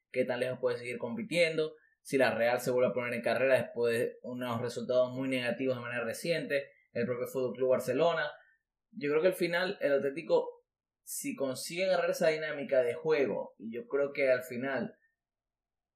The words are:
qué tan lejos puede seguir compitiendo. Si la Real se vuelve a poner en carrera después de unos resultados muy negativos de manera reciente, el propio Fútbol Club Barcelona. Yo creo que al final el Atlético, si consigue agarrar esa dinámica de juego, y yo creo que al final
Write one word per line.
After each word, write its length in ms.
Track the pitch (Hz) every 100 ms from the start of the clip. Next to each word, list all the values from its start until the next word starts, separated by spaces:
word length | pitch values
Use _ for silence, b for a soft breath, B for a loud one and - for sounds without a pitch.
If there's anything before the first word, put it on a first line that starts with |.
| _
qué 140 | 127
tan 160 | 120 123
lejos 180 | 127 123
puede 200 | 123 120
seguir 180 | 120 120
compitiendo. 760 | 120 117 107 165 160 156 156 b b b
Si 160 | - 135
la 180 | 117
Real 260 | 110 120 123
se 100 | 135
vuelve 180 | 123 123
a 60 |
poner 180 | 123 120
en 80 | 120
carrera 360 | 120 113 135 123
después 420 | 117 120 117 117
de 140 | - -
unos 400 | 123 123 123 117
resultados 500 | 120 120 117 127 127
muy 160 | 127 135
negativos 480 | 131 120 113 131 123
de 60 |
manera 200 | 120 123
reciente, 600 | 113 - - 156 139 143 b b b
el 100 | 120
propio 220 | 117 120 123
Fútbol 280 | 135 123
Club 140 | 117 127
Barcelona. 540 | 127 127 131 170 160 147 - b b _ _ _
Yo 180 | - 143
creo 100 | 151
que 80 | 185
al 60 |
final 420 | 185 170 170 185 -
el 100 | 143
Atlético, 560 | 139 139 151 160 165 - - _ _ _ _
si 340 | - - 143 -
consigue 480 | 135 127 - 170
agarrar 260 | 190 175 170
esa 180 | - 165
dinámica 540 | 156 151 143 131 131
de 120 | 120
juego, 600 | - 156 147 117 92 - -
y 160 | 113
yo 120 | 117 -
creo 260 | 139 139
que 200 | 143 135
al 100 | 127
final 500 | - 120 135 127 - - _ _ _ _ _ _ _ _ _